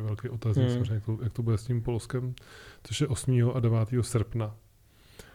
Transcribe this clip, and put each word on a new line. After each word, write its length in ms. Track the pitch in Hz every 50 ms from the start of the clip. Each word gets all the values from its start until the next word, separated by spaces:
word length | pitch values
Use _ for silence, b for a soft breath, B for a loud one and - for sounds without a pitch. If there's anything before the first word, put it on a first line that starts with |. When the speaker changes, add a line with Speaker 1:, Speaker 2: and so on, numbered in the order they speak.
Speaker 1:
velký 280 | 107 107 107 104 - 123
otazník 360 | 120 113 - 117 104 - 127
Speaker 2:
Hmm. 80 | 123 123
Speaker 1:
samozřejmě, 200 | 120 117 95 110
jak 100 | 107 -
to, 120 | - 110 107 -
jak 100 | 113 -
to 100 | - 120
bude 140 | 113 113 104
s 60 | -
tím 180 | - 123 120
Polskem, 520 | 113 - 120 113 - - - 127 123 127 123 - B B B B B B B B B
což 180 | - 110 -
je 60 | 151 143
osmého 480 | 113 - - - 127 123 120 123 123
a 40 | 131
devátého 440 | 117 117 113 113 110 107 127 123 113
srpna. 520 | - - 117 104 - - 117 110 104 107 - - _ _ _ _ B B B B B B B B B